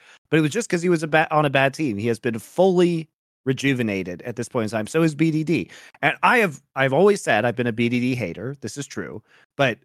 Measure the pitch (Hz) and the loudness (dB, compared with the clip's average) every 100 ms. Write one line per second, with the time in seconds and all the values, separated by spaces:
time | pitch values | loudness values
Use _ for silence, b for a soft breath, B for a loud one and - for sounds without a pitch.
0 | b b - 156 151 196 226 175 175 170 | b b 0 2 2 -2 -2 -2 0 0
1 | 160 156 165 156 151 135 139 139 151 101 | 2 2 2 2 2 2 0 0 -4 -2
2 | 117 113 123 113 - - 190 180 175 170 | -2 -2 -2 -6 -6 2 2 4 2 2
3 | 156 _ _ _ 127 131 135 127 110 98 | -6 _ _ _ -4 -2 0 0 0 -2
4 | 90 87 123 113 117 127 110 113 107 160 | -6 -10 -10 -8 -6 -4 -4 -4 -4 0
5 | 165 147 165 156 156 156 82 B B B | 0 0 0 0 -2 -2 -4 B B B
6 | 151 - 180 240 202 131 _ 135 135 135 | -2 2 2 4 2 -2 _ -2 0 4
7 | 202 202 - 110 120 120 120 113 120 123 | 4 4 2 2 2 0 -2 0 0 0
8 | 123 123 98 82 120 143 110 - 139 - | -2 -2 -6 -8 -12 -12 -12 -12 -12 -10
9 | 82 90 b b b - 135 110 | -10 -12 b b b -2 -2 -2